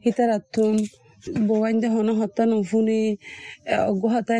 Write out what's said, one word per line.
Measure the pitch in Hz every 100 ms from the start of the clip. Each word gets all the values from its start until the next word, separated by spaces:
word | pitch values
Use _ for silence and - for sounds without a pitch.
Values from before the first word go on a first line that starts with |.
হিতারাতুন | 240 233 240 214 - - 214 214 208 - _ _ - - 208
বউয়াইন | 214 220 220
দে | 233 226
হনো | 220 220
হত্যা | 214 - 226
নফুনি, | 220 190 220 220 220 220 202 - - - - - - -
অগু | 196 214
হত্যা | 233 214 233